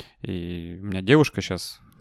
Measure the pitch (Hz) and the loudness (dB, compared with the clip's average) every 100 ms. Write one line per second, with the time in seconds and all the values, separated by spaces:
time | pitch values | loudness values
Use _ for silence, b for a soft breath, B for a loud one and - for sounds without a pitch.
0 | b _ - 92 87 87 85 87 101 92 | b _ -8 -6 -6 -8 -8 -10 -4 -2
1 | 95 151 143 - - 90 - - - - | 4 6 6 0 -4 -4 -6 -14 -20 -10